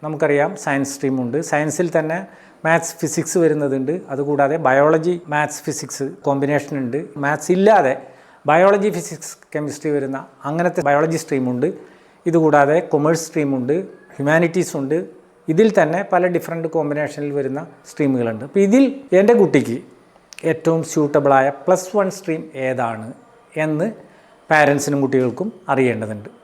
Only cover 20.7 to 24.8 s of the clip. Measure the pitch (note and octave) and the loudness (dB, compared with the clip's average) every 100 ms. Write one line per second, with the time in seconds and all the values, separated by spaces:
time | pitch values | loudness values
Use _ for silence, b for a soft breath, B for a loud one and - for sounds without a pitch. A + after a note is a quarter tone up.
20.7 | E3 D#3+ - D3 D3 C#3 C3+ C3+ C#3+ - | -2 -2 -2 2 2 4 4 4 -2 0
21.7 | F3+ - G#3+ F#3+ F3 - D#3+ D#3 C#3 C3 | 0 0 -2 -2 -4 -8 -8 -8 -8 -6
22.7 | B2+ A#2+ A2 A2 - _ _ _ - D#3 | -4 -4 -6 -12 -16 _ _ _ -6 -4
23.7 | D3+ G3 A3 b b b b _ D#3 D3 | -2 -4 -6 b b b b _ 4 4
24.7 | C#3+ | 2